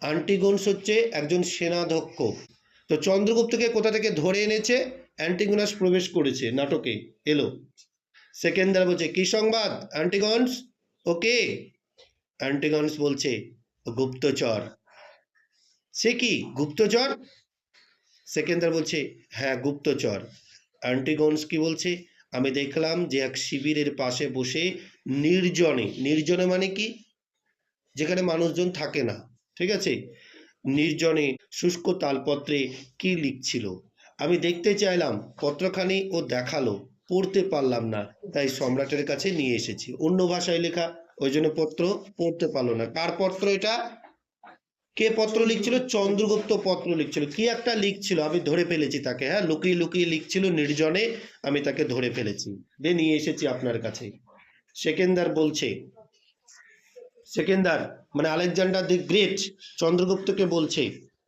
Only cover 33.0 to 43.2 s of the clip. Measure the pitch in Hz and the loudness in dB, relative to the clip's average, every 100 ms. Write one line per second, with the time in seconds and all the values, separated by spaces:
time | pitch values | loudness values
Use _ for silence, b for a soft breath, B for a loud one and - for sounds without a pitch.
33 | 185 175 139 127 - 123 104 90 - _ | -2 -2 -2 -4 -4 -4 -4 -8 -14 _
34 | b b 147 175 165 175 214 202 202 175 | b b 0 2 0 0 2 2 2 2
35 | 147 107 - - 143 143 185 185 185 190 | 0 -2 -8 -4 -4 -2 -2 -2 0 0
36 | 190 170 131 123 127 151 123 98 - _ | 0 -2 -2 -2 -2 -2 -2 -2 -8 _
37 | - 185 190 196 - 151 131 120 113 107 | -2 0 2 2 2 2 2 0 -2 -4
38 | 101 - 202 147 139 127 131 131 135 147 | -6 -10 -6 -2 0 0 0 0 0 -2
39 | 143 139 190 170 135 113 113 107 - - | -2 -2 -2 0 0 0 -2 -8 -10 -2
40 | 160 185 180 180 180 170 170 170 170 - | 2 4 4 2 0 0 0 -2 -4 -6
41 | - - 139 147 156 156 156 151 175 202 | -18 -4 0 2 2 2 -2 0 -2 -2
42 | - - 170 160 156 139 123 113 113 160 | -6 -4 -2 0 -2 0 0 0 -2 -2
43 | 170 170 | -4 0